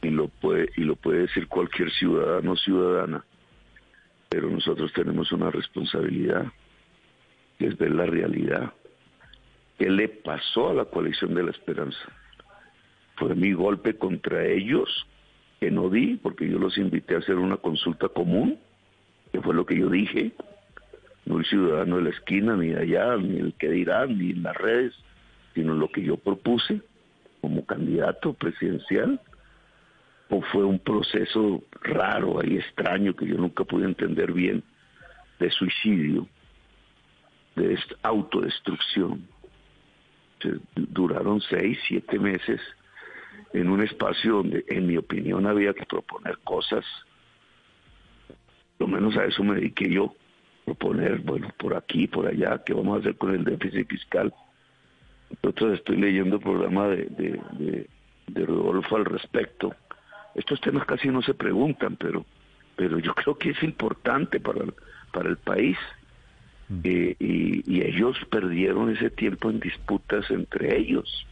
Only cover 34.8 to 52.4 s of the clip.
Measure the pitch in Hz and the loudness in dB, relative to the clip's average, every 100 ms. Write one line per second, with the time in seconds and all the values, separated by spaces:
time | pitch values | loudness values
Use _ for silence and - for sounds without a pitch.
34.8 | _ - - - - _ 87 - 95 - | _ -20 -20 -20 -20 _ 0 2 0 0
35.8 | 110 98 73 78 - _ - - _ _ | 2 4 4 0 -2 _ -20 -20 _ _
36.8 | _ _ _ _ _ _ _ - 90 95 | _ _ _ _ _ _ _ -2 0 0
37.8 | - - 110 110 - 95 92 - - 87 | -4 -6 -2 0 0 -2 -2 -2 -4 -4
38.8 | - - 87 - 87 - - - _ _ | -2 0 0 -2 -10 -20 -20 -20 _ _
39.8 | _ _ _ _ _ _ 82 - - - | _ _ _ _ _ _ -6 -6 -6 -6
40.8 | - - 90 80 98 104 - 87 90 - | -4 0 2 2 2 0 0 0 0 0
41.8 | - 95 - 101 101 92 - 113 - - | -2 -2 -2 0 2 0 -2 -4 -4 -18
42.8 | _ - - - - - - 92 90 98 | _ -20 -20 -18 -20 -20 -6 0 2 4
43.8 | 110 - 101 - 110 107 87 - - 92 | 2 0 -2 0 2 2 2 -2 -2 0
44.8 | 90 85 - 95 - 95 101 104 101 98 | 2 2 0 -4 -2 0 2 4 2 0
45.8 | 98 90 - 90 - - - 92 - 113 | -4 -6 -6 -10 -8 -8 -4 -4 0 -2
46.8 | - - - _ _ _ _ _ _ _ | -4 -16 -20 _ _ _ _ _ _ _
47.8 | _ - - - - - _ _ _ _ | _ -20 -20 -20 -20 -20 _ _ _ _
48.8 | - 95 104 107 98 - 101 95 92 - | -2 2 2 2 0 0 0 2 0 -2
49.8 | 98 87 104 - _ _ _ _ - - | 0 2 0 -4 _ _ _ _ -8 -4
50.8 | - - - - - 135 - - 98 92 | -2 0 0 0 -2 -4 -4 -8 -4 -4
51.8 | - - - - - - | -2 0 0 0 -2 0